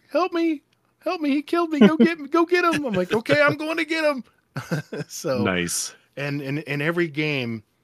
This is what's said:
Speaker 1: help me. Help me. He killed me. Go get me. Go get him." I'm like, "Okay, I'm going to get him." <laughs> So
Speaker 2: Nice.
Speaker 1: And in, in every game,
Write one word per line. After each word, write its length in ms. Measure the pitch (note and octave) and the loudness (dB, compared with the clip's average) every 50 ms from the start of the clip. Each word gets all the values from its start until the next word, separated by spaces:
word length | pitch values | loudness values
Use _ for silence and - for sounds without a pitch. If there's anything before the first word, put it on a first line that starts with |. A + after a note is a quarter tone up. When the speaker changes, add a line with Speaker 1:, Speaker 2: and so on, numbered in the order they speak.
| _ _ | _ _
Speaker 1:
help 220 | - D4 F4 F#4 F4 | 0 0 0 0 0
me. 300 | E4 E4 E4 D#4 C#4 _ _ _ _ _ _ _ _ - | 0 0 0 -2 -2 _ _ _ _ _ _ _ _ -6
Help 160 | D#4 F#4 F4+ | -4 -4 -2
me. 100 | D4+ C#4+ | 0 0
He 120 | C4+ D4+ C#4+ | 0 0 0
killed 260 | - - E4+ E4+ D#4+ | 0 0 0 0 2
me. 100 | D#4 C#4+ | 4 6
Go 160 | A3+ G3 D#4+ D#4+ | 6 6 8 6
get 200 | E4+ E4 E4+ D#4+ | 4 2 2 -2
me. 100 | C#4 - | -6 -2
Go 180 | - E4 E4+ | 2 2 2
get 180 | E4+ F4 F4+ F4 | 4 2 2 2
him." 200 | E4+ D#4+ D4 C#4+ | 2 2 0 -2
I'm 80 | B3 G3+ | -2 0
like, 180 | F#3 F3+ F3+ G#3 | -2 -2 0 0
"Okay, 300 | A#3 A3+ - C#4+ D4 C#4+ | -2 2 2 4 4 4
I'm 140 | D4 D4+ C#4+ | 4 2 0
going 180 | D#4 D#4 E4 | -4 -4 -4
to 80 | E4 E4 | -4 -4
get 200 | D#4 E4 D#4+ D#4 | -2 -2 0 0
him." 200 | D4+ C#4+ B3+ - _ | 0 0 -2 -6 _
<laughs> 760 | _ _ _ _ - - - - E3+ D3+ - - - D3 C#3+ - | _ _ _ _ -12 -12 -6 -6 -6 -6 -6 -8 -10 -10 -10 -10
So 340 | - - - D#3+ C3 B2 G#2 | -12 -8 -4 -4 -2 0 0
Speaker 2:
Nice. 520 | G2+ F#2 F2+ F2 E2+ - - - - - - _ _ - | 0 0 0 -2 -2 -2 -4 -6 -8 -10 -16 _ _ -12
Speaker 1:
And 240 | - C#3+ C#3+ C#3+ C#3+ | -8 -6 -6 -6 -6
in, 180 | C#3 C3+ C#3 D3+ | -4 -4 -6 -6
in 220 | D#3+ - C#3+ D3 | -6 -6 -4 -2
every 280 | C#3+ D#3+ E3+ F3 E3+ E3 | -2 -2 0 -2 -2 -2
game, 540 | C#3 D3 D#3 D3+ D3 C3+ B2 A#2 A#2 A2 - _ _ _ | -2 -4 -4 -2 -2 -2 -4 -4 -6 -8 -10 _ _ _